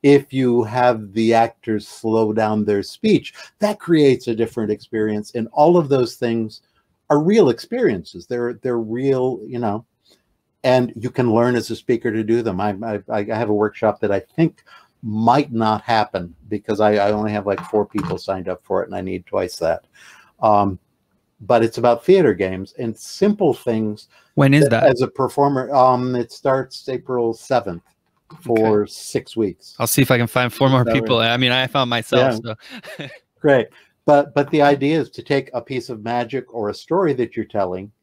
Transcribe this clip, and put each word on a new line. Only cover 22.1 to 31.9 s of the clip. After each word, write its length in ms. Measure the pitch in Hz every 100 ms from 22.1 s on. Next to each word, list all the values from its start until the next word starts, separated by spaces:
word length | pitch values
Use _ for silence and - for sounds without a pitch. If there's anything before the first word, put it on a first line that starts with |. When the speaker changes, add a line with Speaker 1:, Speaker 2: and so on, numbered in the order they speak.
| 196 151 90
Speaker 1:
games 380 | 95 92 95 -
and 180 | 120 107
simple 580 | - - 202 208 175
things 560 | 113 - 110 107 104 - _ _ -
Speaker 2:
When 180 | 139
is 100 | 143 143
Speaker 1:
that 40 |
Speaker 2:
that? 140 | 113 147
Speaker 1:
as 100 | 123
a 60 | 127
performer, 680 | - 127 - 143 139 123
um, 420 | 139 127 123 123 123
it 160 | 120
starts 560 | - 139 135 135 - -
April 460 | 127 - 123 117
seventh 500 | 113 - 127 104 85 _ _ _ _ _ -
for 400 | 123 113 110 107
Speaker 2:
Okay. 100 | 101
Speaker 1:
six 460 | - - 127 - 110
weeks. 360 | 104 90 - -
Speaker 2:
I'll 80 | 120
see 140 | -
if 100 | 135
I 60 | 123
can 100 | 120
find 240 | 127 123
four 160 | - 135
more 140 | 131
Speaker 1:
Is 60 | 117
that 60 | 113
Speaker 2:
people. 240 | 113 117
Speaker 1:
right? 100 | 113
Speaker 2:
I 80 | 120
mean, 160 | 127
I 120 | 127 131
found 220 | 143
myself, 520 | 123